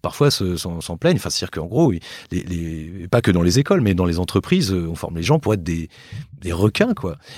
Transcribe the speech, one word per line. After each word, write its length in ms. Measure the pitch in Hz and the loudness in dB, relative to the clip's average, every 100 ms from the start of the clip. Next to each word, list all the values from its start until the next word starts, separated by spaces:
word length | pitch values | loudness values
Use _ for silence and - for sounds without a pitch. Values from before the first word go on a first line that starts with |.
parfois 280 | 85 - 143 | -8 0 2
se, 260 | - 95 85 | 2 -2 -2
s'en, 260 | 90 85 | -6 -8
s'en 160 | 78 82 | -8 -2
plaignent. 180 | 165 180 | 0 0
Enfin, 140 | - | -2
c'est-à-dire 200 | - 90 | -4 -4
qu'en 160 | - 80 | -6 -4
gros, 240 | 120 165 | 2 4
ils, 80 | 85 - - - | 2 -4 -16 -6
les, 120 | 90 | -6
les, 640 | - 87 82 80 78 92 90 | -4 -4 -4 -6 -8 -12 0
pas 140 | 120 | 2
que 80 | 117 | 4
dans 100 | 90 | 4
les 180 | 87 110 | 4 4
écoles, 220 | 143 196 | 4 4
mais 140 | 110 | 4
dans 100 | 90 | 4
les 140 | 90 85 | 2 2
entreprises, 540 | 90 101 - 185 117 | 0 -2 2 0 2
euh, 140 | 92 82 | -2 -2
on 40 | |
forme 220 | 82 - 82 | -6 -8 -4
les 60 | |
gens 160 | 90 151 | 2 2
pour 160 | 107 | 2
être 80 | 107 | 0
des, 260 | 82 82 80 - - 104 - - | 0 -4 -6 -14 -16 -14 -14 -10
des 120 | 95 | -6
requins, 400 | 82 107 - 233 | 2 2 4 0
quoi, 240 | 220 90 71 - | 0 -4 -8 -14